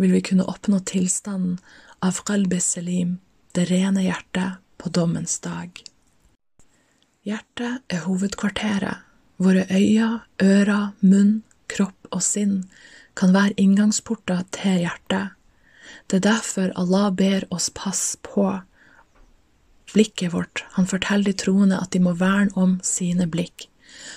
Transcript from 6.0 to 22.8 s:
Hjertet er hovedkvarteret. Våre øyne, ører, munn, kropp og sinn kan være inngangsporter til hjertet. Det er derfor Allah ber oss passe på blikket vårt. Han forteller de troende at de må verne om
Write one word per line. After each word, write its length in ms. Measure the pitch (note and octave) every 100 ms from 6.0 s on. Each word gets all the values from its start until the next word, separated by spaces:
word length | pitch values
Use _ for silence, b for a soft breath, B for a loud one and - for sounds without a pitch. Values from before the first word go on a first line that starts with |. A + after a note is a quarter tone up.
| _ _ _ _ _ _ _ _ _ _ _ _ G3+
Hjertet 560 | G#3+ - - A#3+ B3 -
er 140 | F3 E3
hovedkvarteret. 1000 | F#3 G3 - G#3 - G#3+ G3 F#3+ - - _ _ _
Våre 260 | F#3 F#3+ F#3
øyne, 500 | F#3+ G#3 G#3+ A3+ A3+ - -
ører, 480 | F#3+ G3 G3+ G#3 G#3 -
munn, 440 | F#3+ G3 G3+ A3 - _ _
kropp 420 | - F#3+ - -
og 120 | F#3
sinn 400 | - G3+ G#3 G3 F#3 B B B B -
kan 180 | F#3 G3
være 200 | G3 -
inngangsporter 840 | G3 G3 G#3+ - - A3+ - F3+ F3+ -
til 300 | G3+ F#3 E3+
hjertet. 500 | - - F#3+ G3 - _ B B B B B _
Det 120 | F#3+
er 80 | G3+
derfor 400 | A3 - - F#3 -
Allah 300 | F3+ F#3 G#3
ber 340 | F#3 F#3+ F#3+ F#3
oss 180 | E3+ -
passe 480 | - G3 F3+ - -
på 220 | - - F#3+ F#3+ - b b b b _ - _ _ _ _ _ -
blikket 400 | G3 A3 - F3+
vårt. 300 | F3 F3 - - -
Han 120 | F#3
forteller 440 | F#3+ - G3+ G3+
de 60 | G3
troende 360 | - F#3+ G3 F#3+
at 120 | F3+
de 100 | F#3
må 100 | F3+ E3+
verne 360 | F#3 G3 G3 -
om 240 | F#3 F#3